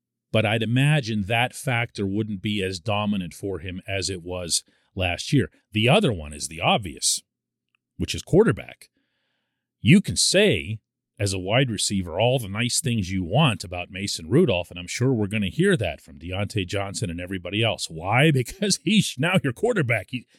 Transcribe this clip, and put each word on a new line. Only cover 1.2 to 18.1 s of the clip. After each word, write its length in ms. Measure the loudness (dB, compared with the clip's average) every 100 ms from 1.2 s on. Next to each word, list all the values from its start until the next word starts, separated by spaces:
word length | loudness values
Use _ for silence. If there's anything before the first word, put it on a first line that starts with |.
| 0
that 260 | 0 -2
factor 500 | -4 -4 -2 -2 -4
wouldn't 380 | -2 -2 -2 -4
be 180 | -2 0
as 200 | -2 -4
dominant 540 | -2 0 0 -2 -4
for 260 | -8 -6 -6
him 200 | -8 -10 -6
as 240 | -4 -4
it 140 | -6
was 400 | -8 -8 -4 -4 -6 _ _ -4
last 360 | -2 -2 0
year. 180 | 2 2 _ _
The 180 | 2 4
other 240 | 4 4
one 200 | -2 -6
is 160 | -10 -10
the 120 | -4
obvious, 600 | 0 0 -2 -4 -2 -2 -6 _ _ _ _ _ _ -6
which 180 | -4 -6
is 60 |
quarterback. 680 | 2 4 4 2 -6 -18 -20 _ _ _ _ _ _ _ _ _
You 200 | 6 6
can 160 | 6 0
say, 640 | 2 4 4 2 -2 -8 _ _ _ -4
as 160 | -2
a 40 | -2
wide 320 | 0 2 2
receiver, 480 | 0 -2 -2 -2 0
all 220 | 2 2
the 80 | -2
nice 320 | -4 -2 -2
things 320 | 0 0 0
you 100 | -2
want 400 | 0 2 2 0
about 300 | -6 -10 -10
Mason 360 | -8 -6 -6 0
Rudolph, 420 | 2 4 2 -4
and 80 | -10
I'm 100 | -8
sure 240 | -2 0
we're 160 | 2 0
gonna 220 | 0 -2
hear 260 | 2 2 2
that 240 | 0 -4
from 180 | -12 -14
Deontay 480 | -8 -4 -2 -2 -2
Johnson 440 | -4 -4 -4 -6
and 100 | -6
everybody 420 | -6 -6 -4 0
else. 260 | 0 -2 -6
Why? 420 | -6 0